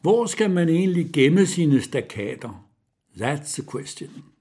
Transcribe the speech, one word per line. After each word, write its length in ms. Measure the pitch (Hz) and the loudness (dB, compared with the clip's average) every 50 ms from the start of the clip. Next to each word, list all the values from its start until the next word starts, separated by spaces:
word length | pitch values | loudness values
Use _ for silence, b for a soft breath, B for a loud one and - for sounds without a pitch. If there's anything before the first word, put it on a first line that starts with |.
Hvor 260 | - 165 214 240 233 | 2 2 2 2 2
skal 240 | 214 - - 220 202 | -2 -2 -2 0 2
man 180 | 185 175 170 160 | 2 2 2 2
egentlig 420 | 160 170 190 190 180 175 165 - - | 2 2 2 2 0 0 -2 -2 2
gemme 340 | 151 131 139 160 196 196 | 4 4 6 6 4 4
sine 340 | - - 180 170 151 135 131 | 2 2 0 2 4 4 2
staccater? 840 | 110 - - 135 - - - 117 101 104 123 - - 117 101 90 - _ _ _ _ _ _ _ _ _ _ | 0 -2 -6 -6 -6 -6 -8 -8 -8 -8 -8 -10 -12 -14 -14 -16 -20 _ _ _ _ _ _ _ _ _ _
That's 380 | - 110 123 147 147 147 - - | -6 -4 -4 -4 -4 -6 -10 -10
the 160 | - - - - | -10 -10 -10 -10
question. 520 | - - - - - - - - - - _ _ _ | -12 -12 -12 -14 -16 -16 -16 -16 -20 -20 _ _ _